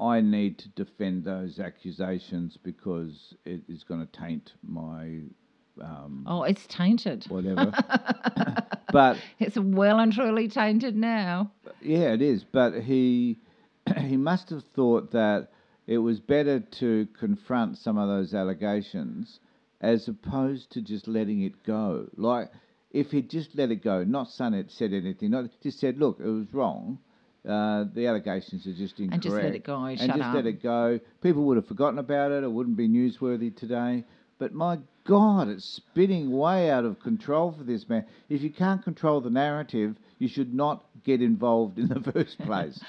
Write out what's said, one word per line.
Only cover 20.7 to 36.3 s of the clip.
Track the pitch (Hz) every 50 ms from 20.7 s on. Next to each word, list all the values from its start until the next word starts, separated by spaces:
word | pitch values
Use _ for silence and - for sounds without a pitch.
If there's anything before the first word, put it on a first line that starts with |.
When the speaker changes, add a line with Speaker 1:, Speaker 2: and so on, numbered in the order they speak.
Speaker 1:
to | - 123
just | 110 101 107 101 -
letting | 113 110 110 110 101 107 101 98
it | 98 - _ -
go. | 110 110 110 110 98 80 62 53 - -
Like, | - 101 117 123 120 101 - - - _ _ _ _ _ _
if | - 139 143 -
he'd | 151 143 123 -
just | - 165 147 - -
let | 147 139 117
it | 113 95 -
go, | 113 95 92 90
not | 101 131 139 123 -
son-, | - - 127 117 107 98 87 -
said | - - 117 101
anything, | 98 98 87 95 95 - 110 104
not | 117 131 123 117 - _
just | - 143 127 -
said, | 143 131 123 139
"Look, | 147 127 - -
it | -
was | 107 110 110 107 98
wrong. | 117 139 127 95 67 52 - 101 135 135 _ _ _ _ _ _ _ _ -
Uh, | - 104 104 107 107 107 104 104 98 -
the | 117 120
allegations | 120 113 104 110 107 92 95 - - - 90 87
are | 95 90
just | 85 101 92 - -
incorrect." | 101 92 90
Speaker 2:
And | 175 -
just | 131 202
let | - - 95 -
it | - -
go, | 147 139 135 127
Speaker 1:
And | 131 131 107
Speaker 2:
shut | 120 131
Speaker 1:
just | 135 151
Speaker 2:
up. | 131 120 127
Speaker 1:
let | 143 120
it | 113 104 92 -
go. | 120 120 120 117 117 120 113 - - _ _
People | - 180 160 147 147
would | 139 127
have | 113 104
forgotten | - 107 104 143 147 117 143
about | 135 120 143 143 143 143
it. | 143 139 139
It | 123
wouldn't | 110 120 127 120 113
be | 104 117 110
newsworthy | 113 120 123 123 - - 135 127 123 110 120 117 101
today. | - 120 110 123 120 120 123 123 123 113 - - _ _ _ _ -
But | 127 - 107
my | 151 165 175 170 151 135 - _ _ -
God, | 170 202 202 214 214 202 190 147 104
it's | 104 - -
spinning | - - - - _ - 165 190 196 190 170 147 131